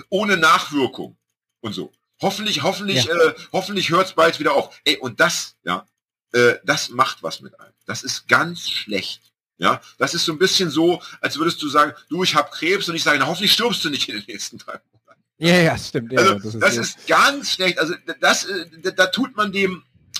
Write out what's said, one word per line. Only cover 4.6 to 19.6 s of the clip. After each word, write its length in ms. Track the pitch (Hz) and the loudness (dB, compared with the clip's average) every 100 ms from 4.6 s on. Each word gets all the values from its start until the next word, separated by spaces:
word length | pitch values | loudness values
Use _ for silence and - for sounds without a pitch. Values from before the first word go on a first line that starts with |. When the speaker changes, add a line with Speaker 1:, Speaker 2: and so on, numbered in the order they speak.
| - - | -2 -4
Speaker 1:
Ey, 140 | - - | -4 -4
und 200 | 127 123 | -4 0
das, 380 | 165 - - _ | 0 0 -8 _
ja, 220 | 85 92 - _ _ _ _ | -6 -6 -6 _ _ _ _
äh, 220 | 120 120 - | 4 4 4
das 280 | - 151 - | -2 -2 -2
macht 320 | 123 127 - | 0 -2 -2
was 180 | 82 - | -8 -10
mit 180 | - - | -14 -20
einem. 140 | - _ - | -20 _ -12
Das 160 | 117 | -8
ist 260 | - - - | -8 -8 0
ganz 400 | 123 165 175 - | 2 2 -6 -8
schlecht. 640 | - 107 98 - - _ _ _ - | -8 -4 -6 -6 -12 _ _ _ -2
Ja, 240 | 95 127 - - | 0 0 -4 -6
das 160 | 131 | -4
ist 140 | 165 170 | -2 -4
so 60 | |
ein 60 | 151 | 0
bisschen 300 | 185 - 175 | 0 2 0
so, 320 | 143 170 165 - - | 2 2 2 -6 -8
als 160 | 135 139 | -6 -2
würdest 240 | 165 - | -4 -4
du 60 | 147 | 0
sagen, 240 | 147 147 - - | 2 2 -2 -8
"Du, 120 | 165 | -2
ich 120 | 180 | 0
hab 180 | 151 139 | 0 -4
Krebs", 340 | - 160 196 175 | -4 -2 -2 -2
und 60 | 165 | -2
ich 60 | |
sage, 160 | 160 143 | 0 2
"Na, 80 | 139 | 0
hoffentlich 260 | 175 202 | 0 0
stirbst 300 | - 233 180 | 2 0 0
du 60 | 165 | -4
nicht 220 | 131 - | -4 -4
in 60 | 107 | -8
den 100 | 101 | -10
nächsten 320 | 101 - 107 | -12 -12 -14
drei 200 | - - _ | -16 -16 _
Monaten." 300 | _ _ _ _ - | _ _ _ _ -2
Speaker 2:
Ja, 180 | 165 180 | 4 6
ja, 220 | 160 123 | 4 2
stimmt. 340 | - 139 117 | -4 -6 -2
Ja, 60 | 127 | 2
Speaker 1:
Also, 140 | 117 | 4
Speaker 2:
das 200 | 101 107 | 2 -2
ist 80 | 110 | 0
Speaker 1:
das 120 | - | 0
Speaker 2:
so. 60 | 117 | 0
Speaker 1:
ist 240 | 107 - - | -2 -6 2
ganz 460 | 190 247 285 - | 4 4 2 -4
schlecht. 260 | - 185 170 | -2 0 0
Also, 160 | 160 | -2
d-, 200 | - 165 - | -4 -10 -2
das, 240 | 180 - | 0 2
äh, 220 | 175 190 165 | -2 -6 -8
d-, 240 | 160 180 | -8 -2
da 140 | 185 185 | 0 2
tut 300 | 202 269 - | 0 -2 -2
man 160 | 202 | -2
dem 320 | 196 | 0